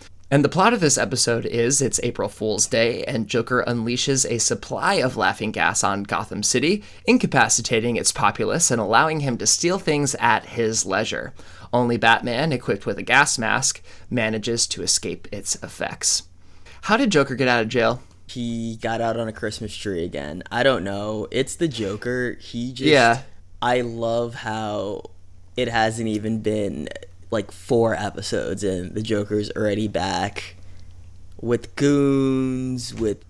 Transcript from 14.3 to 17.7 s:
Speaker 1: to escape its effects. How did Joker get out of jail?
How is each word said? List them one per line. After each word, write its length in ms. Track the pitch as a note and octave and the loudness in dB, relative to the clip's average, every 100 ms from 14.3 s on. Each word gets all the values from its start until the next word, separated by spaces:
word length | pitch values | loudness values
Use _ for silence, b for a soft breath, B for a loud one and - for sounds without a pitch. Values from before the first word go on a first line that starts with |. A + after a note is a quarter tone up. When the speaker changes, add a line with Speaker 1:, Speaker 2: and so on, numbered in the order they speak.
| A2 G#2+ A#2 - | 0 -2 -2 -2
Speaker 1:
to 140 | - | -2
escape 460 | F2+ - G2 F2 - | -2 0 -2 -8 -10
its 240 | G#2 - - | -10 -6 -6
effects. 600 | - - - - - - - - b b b b | -8 -6 -6 -2 -2 -2 -4 -16 b b b b
How 160 | - A3 | 0 2
did 140 | C4+ | 4
Joker 240 | D3+ C3+ B2 | 4 2 2
get 120 | C3 | 2
out 140 | A#2+ | 4
of 80 | |
jail? 320 | A2 | 2